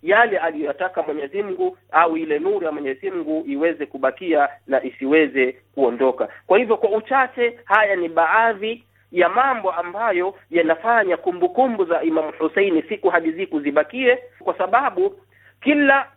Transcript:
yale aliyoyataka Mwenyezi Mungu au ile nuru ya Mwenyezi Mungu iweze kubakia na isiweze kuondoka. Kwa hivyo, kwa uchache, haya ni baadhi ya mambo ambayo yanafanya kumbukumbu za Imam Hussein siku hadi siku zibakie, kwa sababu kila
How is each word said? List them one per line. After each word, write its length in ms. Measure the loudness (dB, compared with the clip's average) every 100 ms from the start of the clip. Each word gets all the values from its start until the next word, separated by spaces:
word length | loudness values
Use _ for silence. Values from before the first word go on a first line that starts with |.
yale 360 | 2 4 4 2
aliyoyataka 640 | -2 -4 -6 -4 -4 -4
Mwenyezi 400 | -4 -6 -6 -6
Mungu 360 | -6 -2 -2 -4 _
au 240 | 2 2 0
ile 220 | -2 -2
nuru 260 | 0 -2 -2
ya 60 |
Mwenyezi 380 | -6 -6 -6 -6
Mungu 340 | -6 -4 -4 -4
iweze 380 | -2 -2 -2 -8
kubakia 640 | -4 -4 -4 -2 0 0 -4 -2
na 160 | -2
isiweze 720 | -2 -8 2 2 2 2 0 -2 _
kuondoka. 540 | 0 0 2 0 0 -6 -6 2
Kwa 120 | 2
hivyo, 180 | 4 0
kwa 140 | 2
uchache, 680 | -2 0 0 0 0 -2 -4
haya 320 | 0 2 2 0
ni 120 | 0
baadhi 760 | 0 2 4 2 0 -6 -8 _ _ _
ya 160 | 0 2
mambo 440 | 2 0 0 -4
ambayo 640 | -4 -6 -4 -2 -2 -2 -6 _
yanafanya 640 | 0 2 0 2 2 2 -2
kumbukumbu 680 | -2 -2 -2 2 0 0
za 180 | 0 0
Imam 300 | 0 -2 -4 -4
Hussein 440 | -2 0 2 0 -2
siku 200 | -2 0
hadi 240 | 0 -2
siku 280 | -6 -6 -4
zibakie, 580 | 0 0 -2 0 0 0 -4 _
kwa 200 | -8 -4
sababu 600 | 0 2 0 0 -2 -4 _ _ _ _
kila 440 | 0 2 4 2 0